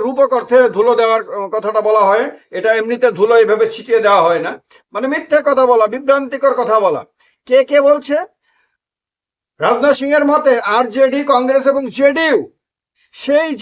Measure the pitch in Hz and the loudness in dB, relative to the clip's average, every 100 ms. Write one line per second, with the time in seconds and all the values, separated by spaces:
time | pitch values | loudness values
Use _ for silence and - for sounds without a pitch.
0 | 226 262 269 247 - 247 240 190 233 233 | 0 0 0 0 2 2 2 2 0 2
1 | 226 220 - 196 196 214 208 214 208 214 | 2 0 -4 -10 -8 -6 -4 -2 0 2
2 | 196 214 285 - _ 185 220 220 220 240 | 2 2 -2 -10 _ -4 -2 0 -2 0
3 | 247 175 214 233 208 214 220 - - 226 | 0 2 2 4 4 2 -2 -4 -2 0
4 | 202 202 165 170 165 - _ _ _ 202 | 2 2 2 0 -4 -10 _ _ _ -8
5 | 262 302 311 302 294 269 254 233 214 247 | -6 -6 -2 0 0 2 2 2 0 -2
6 | 277 277 269 277 269 247 220 220 196 139 | 0 0 -2 -2 -2 -2 0 0 0 -2
7 | - _ _ _ - 262 262 285 285 294 | -8 _ _ _ 0 0 2 2 2 2
8 | - 294 370 _ _ _ _ _ _ _ | -2 -4 -6 _ _ _ _ _ _ _
9 | _ _ _ _ _ - 165 240 285 269 | _ _ _ _ _ -4 -2 0 0 0
10 | 277 294 285 302 294 240 208 220 247 247 | 0 0 2 0 0 -4 -2 -2 -2 0
11 | 262 277 285 254 254 269 262 277 254 196 | 0 0 0 0 0 0 0 -2 -4 -2
12 | 277 277 320 220 123 _ _ _ _ _ | 0 0 0 -2 -4 _ _ _ _ _
13 | _ - - 294 320 247 | _ -12 -2 0 -2 -2